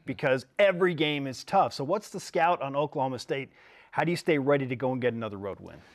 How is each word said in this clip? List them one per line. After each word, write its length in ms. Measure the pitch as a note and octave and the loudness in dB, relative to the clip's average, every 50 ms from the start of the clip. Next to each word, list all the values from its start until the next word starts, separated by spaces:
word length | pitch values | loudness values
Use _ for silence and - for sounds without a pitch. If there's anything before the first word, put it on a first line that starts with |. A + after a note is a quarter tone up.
| _ | _
because 400 | - C3 - - C#3 C3 C3+ B2+ - _ - | -10 -6 -2 2 2 2 2 0 -4 _ 4
every 340 | G#3 G3 F#3+ E3+ F#3+ F3+ F3 | 4 4 4 4 2 2 2
game 320 | C#3 D3+ D3+ D3 C#3+ C#3 | 2 0 0 0 -2 -4
is 180 | C3+ B2 - - | -6 -8 -10 -6
tough." 300 | - - G3 E3 A#2+ - | 0 2 4 4 4 0
So 100 | - C#3 | -4 -4
what's 260 | C3+ F3+ G#3+ - - | -2 -2 -2 -4 -6
the 100 | - F#3+ | -12 -12
scout 420 | - - - F3+ E3 E3+ F3 D#3+ | -12 -4 0 2 4 4 2 2
on 140 | C3+ C#3 C3+ | -2 -4 -2
Oklahoma 420 | C#3+ D3+ C#3+ - D3+ C3 C3 C3 A#2+ | -2 -2 -2 -2 -2 -2 -2 -2 -6
State? 320 | - - C#3+ C#3 C3+ - _ _ - - - - - _ | -6 -4 -4 -4 -4 -8 _ _ -20 -20 -20 -20 -20 _
How 140 | - - D3+ | -2 0 0
do 80 | D#3+ | 0
you 60 | F3 E3 | 0 0
stay 200 | - - D#3+ C#3+ | 2 2 2 2
ready 300 | C3 C#3 C#3+ C#3+ C3+ B2 | 4 4 4 4 2 0
to 80 | B2+ | -4
go 160 | A#2 C3 B2+ | -2 -2 -2
and 100 | B2+ B2+ | -2 0
get 120 | A#2+ B2 A2+ | 0 -2 -2
another 240 | A#2 A#2 G#2+ G#2 G2 | -2 -4 -6 -8 -8
road 200 | G2 G2 F2+ - | -8 -8 -8 -10
win? 160 | F#2+ F2+ - - - - - | -12 -16 -18 -18 -20 -20 -20